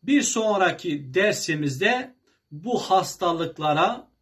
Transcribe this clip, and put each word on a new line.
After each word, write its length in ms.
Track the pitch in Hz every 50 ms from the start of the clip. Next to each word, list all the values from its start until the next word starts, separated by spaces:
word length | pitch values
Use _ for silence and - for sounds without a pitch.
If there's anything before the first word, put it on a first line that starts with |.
| _
Bir 200 | - 277 285 240
sonraki 920 | - - 226 220 214 214 202 190 175 160 - - 180 147 147 143 131 131
dersimizde 1000 | 180 196 214 - - - - 160 151 147 143 131 131 185 214 247 254 254 254 - _ _ _ _ _ _ _
bu 280 | 147 147 165 226 247 208
hastalıklara 1300 | - - 190 190 185 - - - 185 175 170 165 165 - - - 156 151 147 151 170 202 240 - - _ _ _